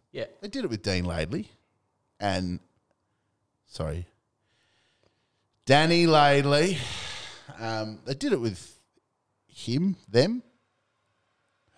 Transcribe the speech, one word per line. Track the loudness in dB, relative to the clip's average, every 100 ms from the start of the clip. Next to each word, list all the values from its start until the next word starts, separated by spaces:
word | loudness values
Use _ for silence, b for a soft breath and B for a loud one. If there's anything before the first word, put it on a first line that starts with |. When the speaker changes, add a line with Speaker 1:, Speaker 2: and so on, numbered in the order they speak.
| _
Speaker 1:
Yeah. | -12 -12 -12
Speaker 2:
they | -12
did | -8
it | -6
with | -4
Dean | -2 -2
Laidley | -2 -4 -4 -6 -10 _ _ _ _ _ _ _
and, | -4 -2 -4 -6 -12 _ _ _ _ _ _ _ _ _ _
sorry, | -8 -6 -6 -10 _ _ _ _ _ _ _ _ _ _ _ _ _ _ _ 4
Danny | 4 6 4 6
Laidley. | 6 6 6 4 2 2 -2 B B B B B B B -10
Um, | -6 -6 -6 -10 -10
they |
did | -6 -2
it | 0
with | -2 -6 -14 -20 _ _ _ _ _ _ _
him, | -14 -4 -2 -2 -4 0
them, | 2 2 0 -10 _ _ _ _ _ _ _ _ _ _ _ _